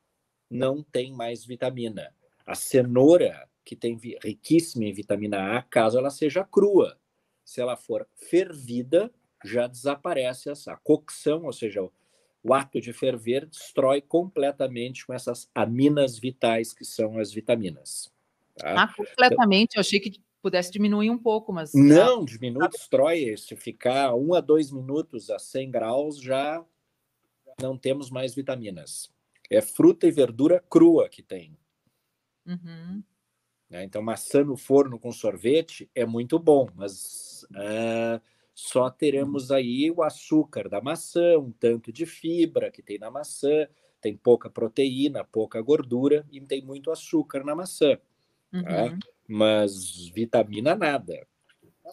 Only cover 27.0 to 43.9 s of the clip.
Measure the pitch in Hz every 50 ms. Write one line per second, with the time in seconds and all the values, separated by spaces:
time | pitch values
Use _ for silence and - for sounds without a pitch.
27 | _ _ _ _ _ _ _ _ _ - - - 131 131 135 127 - 131 135 143
28 | 139 123 127 127 131 127 117 139 135 139 131 123 110 104 92 80 71 - - -
29 | - _ _ _ _ _ _ _ _ - - 107 - - - - 156 175 170 -
30 | - 165 135 147 127 120 113 113 143 160 180 175 _ - - 160 165 170 165 139
31 | 107 - - - - - 98 90 82 78 78 _ _ _ _ _ _ _ _ _
32 | _ _ _ _ _ _ _ _ - 175 180 175 175 165 165 165 170 175 190 208
33 | - _ _ _ _ _ _ _ _ _ _ _ _ _ 85 87 95 95 - 107
34 | 107 113 110 - - - - 139 143 147 127 - - - 135 139 139 131 123 113
35 | - 120 113 - - 107 98 87 107 117 147 165 160 - - - 101 _ - 131
36 | 117 113 113 117 123 127 160 165 170 160 147 139 123 - - 87 98 98 98 -
37 | - - - - - - - - - _ - 98 101 107 110 113 113 113 113 113
38 | 117 117 117 113 _ _ _ _ _ _ _ - - - - 127 127 127 - -
39 | 160 147 135 139 139 143 143 139 127 127 139 135 127 120 123 131 147 160 170 175
40 | 156 151 - - - - 156 156 147 - - 117 98 95 101 101 117 143 165 160
41 | - - - 170 175 175 170 151 139 120 - - - 117 117 117 - 117 110 151
42 | 165 160 - - - 160 170 175 160 151 135 123 110 98 _ - - - 104 98
43 | 107 113 127 143 151 - - - 143 143 151 156 147 - _ _ _ _